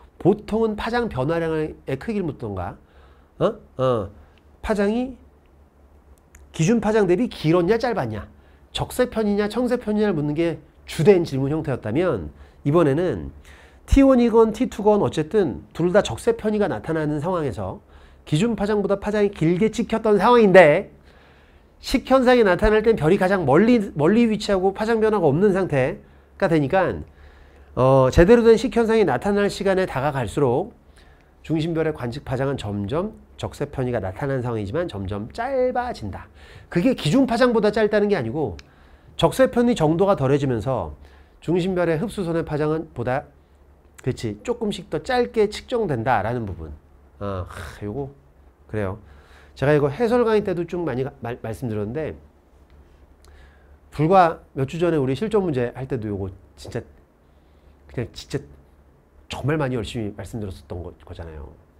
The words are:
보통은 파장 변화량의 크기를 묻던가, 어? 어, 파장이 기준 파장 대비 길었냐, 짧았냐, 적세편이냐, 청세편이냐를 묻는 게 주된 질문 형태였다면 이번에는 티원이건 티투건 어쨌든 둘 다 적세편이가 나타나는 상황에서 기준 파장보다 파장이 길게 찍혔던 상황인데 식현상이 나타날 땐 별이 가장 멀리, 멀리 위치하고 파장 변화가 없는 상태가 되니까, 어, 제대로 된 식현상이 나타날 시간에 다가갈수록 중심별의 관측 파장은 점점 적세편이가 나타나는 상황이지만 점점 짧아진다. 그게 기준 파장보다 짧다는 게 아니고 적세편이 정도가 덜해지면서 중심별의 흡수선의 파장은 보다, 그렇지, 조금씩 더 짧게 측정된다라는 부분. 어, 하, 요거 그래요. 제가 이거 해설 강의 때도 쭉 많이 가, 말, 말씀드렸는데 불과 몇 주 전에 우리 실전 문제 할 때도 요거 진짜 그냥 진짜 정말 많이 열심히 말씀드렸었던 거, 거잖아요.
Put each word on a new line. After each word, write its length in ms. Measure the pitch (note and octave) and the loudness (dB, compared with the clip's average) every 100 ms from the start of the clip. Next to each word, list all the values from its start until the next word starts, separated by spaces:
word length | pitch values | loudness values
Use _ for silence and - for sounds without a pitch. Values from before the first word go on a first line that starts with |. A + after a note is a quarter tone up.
| - - | -20 -2
보통은 580 | E3 G#3 - A3 A3+ G#3+ | 0 0 -2 -2 -2 -2
파장 320 | A3+ A#3+ A#3 | -4 -4 -4
변화량의 680 | C3 C#3 E3+ E3 D#3+ D#3 - - C3+ | -2 -2 -2 -2 -4 -6 -8 -8 -8
크기를 240 | - G#3 | -6 -6
묻던가, 540 | E3+ A#2+ A2 F#2+ F2+ E3 _ _ - _ _ - | -6 -6 -8 -8 -8 -12 _ _ -20 _ _ -4
어? 140 | F3+ A3+ - - | -4 -4 -12 -4
어, 320 | C3 A#2 F#2 - - _ _ _ | -2 -2 -4 -12 -20 _ _ _
파장이 540 | - G#3 G3+ A#3 B3+ - - _ _ _ _ _ _ _ _ - _ - - | -4 -2 0 -2 -6 -10 -20 _ _ _ _ _ _ _ _ -20 _ -20 -10
기준 280 | - D#3+ A#3 | -2 0 2
파장 260 | G#3 A3 F#3+ | 2 2 2
대비 220 | F3+ B3 | 2 -2
길었냐, 500 | - D3+ F3+ F3 A3+ | -2 0 2 2 0
짧았냐, 500 | B3 G3 A#2+ G#2+ - - - _ _ | -2 -4 -4 -8 -12 -20 -20 _ _
적세편이냐, 760 | - C#3 - B3 A3 G#3+ G3+ G#3 | -8 -4 -2 -2 0 0 0 -2
청세편이냐를 680 | A3+ B3 B3 G#3+ G#3 G#3 | -2 -2 -2 -2 0 0
묻는 200 | D#3+ D3 | 0 -2
게 240 | D3+ E3+ D#3+ - _ | -2 -2 -4 -12 _
주된 400 | - - D#3 F#3+ | -10 2 4 4
질문 260 | E3 C3 C#3 | 2 -2 -2
형태였다면 800 | D#3 C#3+ A#2+ G#2+ C3 F3+ A2+ D2+ - - - | -2 -4 -6 -4 -2 0 -2 -6 -14 -20 -8
이번에는 680 | C#3+ E3+ D3+ C#3 F3+ G2 C#2+ - - - - - - | 0 2 4 2 -2 -4 -8 -14 -20 -20 -20 -20 2
티원이건 680 | C#4 C4+ B3+ A#3 A3+ A3 | 6 6 6 4 4 4
티투건 500 | G#3+ C4 - G#3 G#3 | 2 -4 0 2 2
어쨌든 640 | B2+ - D#3 A3 D#3+ D#2 - | 2 -2 -2 0 0 -2 -8
둘 200 | - F3 | -2 0
다 100 | F#3+ | 2
적세편이가 680 | - A#2 - A3+ G#3+ G#3+ F#3+ | 0 -2 -2 -2 -2 0 -2
나타나는 520 | A2 E3 D#3+ D3+ D3+ | -4 -4 -4 -2 -2
상황에서 600 | E3 F3 C#3+ G2 F#2+ F3+ - - - - | -2 -4 -4 -6 -8 -10 -16 -20 -20 -20
기준 320 | - D3+ A#3 G3+ | -4 0 0 0
파장보다 440 | G3+ G#3+ F#3+ G3 | -2 0 0 -2
파장이 300 | G#3 G#3 G3+ | -2 0 0
길게 400 | - D#3+ F3 G#3+ | 0 0 2 0
찍혔던 480 | A3 G3+ A3 A3 G#3 | -2 -4 -2 2 4
상황인데 760 | G#3+ A#3+ G#3 F#3 D#3 E3 - - - - _ _ _ _ _ _ | 6 6 10 10 10 6 0 -14 -20 -20 _ _ _ _ _ _
식현상이 640 | - B3+ - C4+ B3 B3+ | -4 -2 4 4 6 6
나타날 380 | G#3 F3 G#3+ G#3+ | 6 4 4 4
땐 120 | A3+ | 2
별이 220 | A3 D3+ F#3+ | 2 2 2
가장 300 | F#3 G3 C#3 | 2 2 4
멀리, 440 | D3 A#3 A#3+ G3 | 4 6 4 0
멀리 340 | D3+ D3+ A3 A#3 | 0 2 4 2
위치하고 460 | G#3 - F#3+ F#3+ | 0 -2 0 0
파장 260 | F#3+ A3 A3+ | 0 -2 0
변화가 260 | A3 G#3+ D#3+ | 2 2 2
없는 280 | D3+ G#3 | 4 4
상태가 920 | F#3 F3 C#3 C3 G3+ - - _ - F#3+ | 2 0 0 0 -4 -14 -20 _ -4 0
되니까, 460 | E3 C3+ F#3+ E3 E2 - - - - - - - | 2 2 2 0 -2 -10 -18 -20 -20 -20 -20 -8
어, 340 | - C3 C3+ C3 | 2 4 6 6
제대로 300 | D#3+ F3 A#3+ | 6 6 8
된 160 | A3+ A3 | 6 4
식현상이 480 | B3 A#3 A3 A3+ F3+ | 2 0 2 2 2
나타날 420 | B2 G3+ G3+ G3+ | 0 0 0 0
시간에 380 | - G3 F#3 F#3 | -2 -2 0 -2
다가갈수록 880 | C3+ C#3+ C3+ G#2+ D#3 C3+ C3 G#3+ - _ - - - _ _ | -2 -2 -2 -4 0 0 0 -4 -12 _ -20 -20 -20 _ _
중심별의 520 | - D#3 E3+ D#3+ D#3 | -6 -4 -2 -2 -4
관측 300 | D3+ B2 A2+ | -4 -8 -8
파장은 320 | - B2+ C#3 C3+ | -6 -4 -4 -4
점점 580 | G#2+ G2+ G2+ D3+ G#3+ - - - | -6 -6 -4 -4 -6 -10 -20 -12
적세편이가 640 | A2+ - D3 - B2+ A#2+ | -10 -8 -8 -6 -4 -4
나타나는 420 | F#2+ - C#3 C3+ | -6 -6 -6 -4
상황이지만 460 | B2 A2+ G2 C#3+ F3+ | -4 -6 -6 -6 -6
점점 420 | G2+ F#2+ G2+ A#2 | -8 -8 -8 -8
짧아진다. 960 | - B3+ C4 B3+ B3 B3 G#3+ G2+ - - - - - - | -8 -6 -2 -2 -2 -6 -8 -10 -12 -16 -20 -20 -20 -6
그게 260 | F3 A#3 | 0 0
기준 320 | - D3+ A#3+ C4 | 0 0 2 2
파장보다 460 | A3+ B3+ A3+ G3+ | 2 2 2 2
짧다는 360 | G#3+ G#3+ G#3 G#3 | 2 0 2 0
게 80 | F#3+ | 0
아니고 400 | A2+ D3 B2 D#2 - _ - - - - | -2 -4 -6 -8 -18 _ -20 -20 -20 0
적세편이 580 | E3 - C4 A#3+ A#3+ | 0 4 2 2 0
정도가 420 | A3 D3+ E3+ G3 F#3 | 2 2 2 2 2
덜해지면서 800 | C3 C#3+ C#3 A#2 A2+ A#2+ D#2 - - - - _ | 2 0 0 -2 -2 -4 -6 -10 -20 -20 -20 _
중심별의 580 | - F3+ F3+ F3+ E3+ D#3+ | -4 -2 0 0 0 -2
흡수선의 460 | - - E3+ E3 | -4 -6 -4 -4
파장은 460 | D#3 D3 D3+ D#3+ E3 | -4 -2 -2 -4 -6
보다, 320 | - A#2+ C3+ - _ _ _ _ _ _ - | -8 -4 -4 -6 _ _ _ _ _ _ -10
그렇지, 380 | C3 - A2+ G#2 | -8 -6 -6 -8
조금씩 480 | - A#3+ G#3 - - | -8 -6 -6 -6 -8
더 120 | A#3 | -8
짧게 460 | B3 B3 B3 A#3 G#3 | -4 -2 0 0 0
측정된다라는 960 | - - A#3+ G3 B2 A2+ A2 G#2 B2 | -2 -6 -4 -2 -2 0 0 0 -4
부분. 280 | G#2 D#2+ D#2+ D2 _ _ _ - | -6 -10 -14 -16 _ _ _ -12
어, 260 | G2+ F#2+ F2+ | -10 -8 -10
하, 380 | F2+ F2 - G#2 | -14 -16 -12 -10
요거 240 | A#2+ C#3 - _ _ _ _ - | -8 -10 -14 _ _ _ _ -10
그래요. 320 | G#2+ G2 G#2 - - - - - | -6 -6 -8 -14 -20 -20 -20 -20
제가 180 | - C#3 | -4 0
이거 160 | D3+ C#3 | 2 2
해설 360 | C#3 A#3 B3 | 0 0 2
강의 200 | A3+ G#3+ | 2 0
때도 220 | G3+ F3 E3+ | 0 -4 -6
쭉 140 | F3 | -6
많이 240 | D#3+ B2 | -4 -4
가, 80 | C3+ - | -6 -8
말, 180 | A#2 A#2+ | -10 -8
말씀드렸는데 760 | A2+ G#2 A#2+ G#2+ G#2 C#3 C#3 D2+ - _ _ _ _ - - _ - _ - - - _ _ - _ | -10 -8 -6 -4 -6 -6 -8 -10 -18 _ _ _ _ -20 -20 _ -20 _ -20 -20 -20 _ _ -20 _
불과 500 | - D#3+ F#3+ E3+ - - | -2 4 6 4 0 -10
몇 140 | C#3 C3+ | -6 -6
주 120 | E3 | -2
전에 180 | F3 D#3+ | 0 0
우리 180 | C3 | 0
실전 280 | C3+ A3 G#3+ | -2 -2 0
문제 300 | F#3 B2+ A#2+ | 0 -2 -4
할 140 | B2 C3+ | -6 -8
때도 200 | B2+ G#2+ | -6 -6
요거 220 | G2 G2 - - - | -6 -8 -12 -20 -20
진짜 240 | - A#2 - - _ _ _ _ _ _ _ _ - | -14 -12 -12 -20 _ _ _ _ _ _ _ _ -14
그냥 200 | - A#2 | -10 -10
진짜 260 | - - C#3 - - _ _ _ _ _ _ - | -12 -12 -12 -12 -20 _ _ _ _ _ _ -16
정말 260 | - C3 D#3 | -8 -4 -2
많이 200 | C3+ B2 | -4 -4
열심히 360 | G2+ B2 G#2 G#2 | -6 -8 -8 -10
말씀드렸었던 640 | G2+ A#2 G2+ F#2 - F2+ | -12 -10 -10 -12 -14 -12
거, 100 | F2 - | -12 -16
거잖아요. 440 | - F2+ E2 D#2 C#2+ D#2 _ _ | -18 -16 -16 -16 -18 -20 _ _